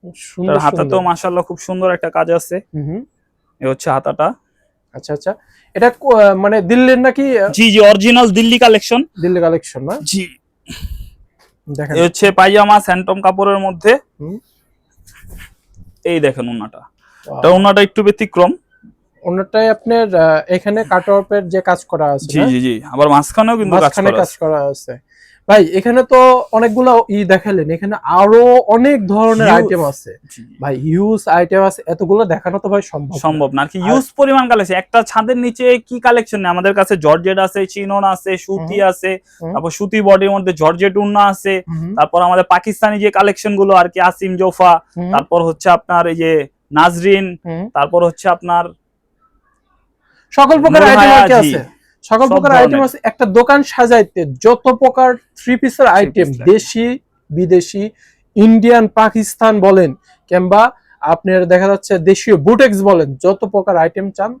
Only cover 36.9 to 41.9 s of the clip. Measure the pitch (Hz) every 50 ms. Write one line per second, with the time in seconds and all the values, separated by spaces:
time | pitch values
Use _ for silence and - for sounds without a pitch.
36.9 | 208 175 151 151 151 165 170 190 190 190 190 185 - 202 190 190 - 202 202 196
37.9 | 196 202 202 196 190 180 - 190 185 180 - - 190 190 165 160 180 202 196 190
38.9 | 180 - - 190 190 185 _ _ _ _ 165 165 185 - 160 165 - - 208 190
39.9 | 220 220 202 196 196 190 196 196 196 196 185 185 180 151 156 156 170 170 190 196
40.9 | 185 202 208 208 208 208 202 202 190 - - 196 190 185 180 - 165 160 165 175